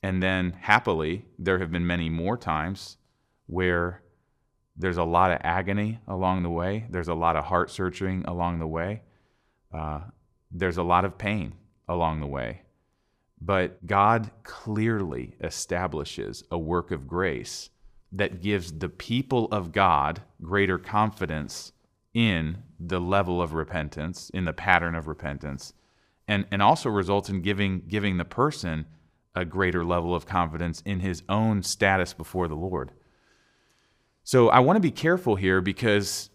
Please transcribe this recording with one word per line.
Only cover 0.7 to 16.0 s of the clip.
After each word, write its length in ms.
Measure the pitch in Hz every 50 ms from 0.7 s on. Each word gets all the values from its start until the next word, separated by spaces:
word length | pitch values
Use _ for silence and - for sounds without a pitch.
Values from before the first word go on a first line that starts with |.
| 104 113 - - 92 80 78 78 85 101 - - _ -
there 220 | 92 95 95 92
have 100 | 95 82
been 160 | 82 87 87
many 240 | 87 87 87 85 80
more 260 | 82 82 85 95 113
times 600 | 123 - - 78 78 76 87 98 95 - - - _ _ _ _ _ _ _ _ _ _
where 560 | - 80 90 92 90 87 87 87 87 90 - _ _ _ _ _ _ _ _ _ _ _ _ _ _ _
there's 200 | - 85 95 90
a 80 | 85 85
lot 260 | 82 85 87 92 92
of 80 | 87 - -
agony 580 | 85 85 92 92 92 98 104 104 107 113 113 - -
along 340 | 98 92 95 92 92 95 87
the 80 | 85
way. 360 | 85 85 87 92 98 107 110 117
There's 180 | 87 90 85 82
a 60 | 85
lot 220 | 80 85 82 82
of 80 | 80 73
heart 260 | - 92 87 87 -
searching 540 | - - 95 90 87 - 98 95 92 92 -
along 320 | - 87 87 87 87 87 82
the 80 | 82
way. 360 | 80 78 82 82 92 104 107 - _ _ _ _ _ _ _ _ _ _ _ _ _ -
Uh, 280 | 82 78 78 76 76 85 110 - _ _ _ _ _ _ _
there's 280 | - 90 92 92 82 87
a 40 | 87
lot 220 | 85 90 87 95
of 140 | 98 87 -
pain 360 | - 101 104 107 85 - 85 - _ _ _ _ _ -
along 320 | 87 87 85 80 78 78
the 60 | 76
way. 360 | 71 69 67 62 58 58 - _ _ _ _ _ _ _ _ _ _ _ _ _ _ _ _
But 460 | - 85 101 95 92 87 - - -
God 440 | 82 101 98 101 107 113 117 110 107 - - _
clearly 920 | - - - - 110 107 104 107 117 113 107 98 82 71 62 62 60 - _
establishes 1040 | - 82 - - - - 90 87 92 90 76 78